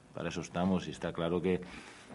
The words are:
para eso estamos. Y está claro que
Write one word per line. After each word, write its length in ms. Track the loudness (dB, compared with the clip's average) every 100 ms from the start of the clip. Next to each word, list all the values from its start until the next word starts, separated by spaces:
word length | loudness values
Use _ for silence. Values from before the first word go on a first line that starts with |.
| -12 -6
para 140 | -4
eso 120 | -4
estamos. 460 | -2 2 4 4 0
Y 40 |
está 220 | -4 -4
claro 280 | 0 2 2
que 200 | 4 2 0 -12 -16 -18 -18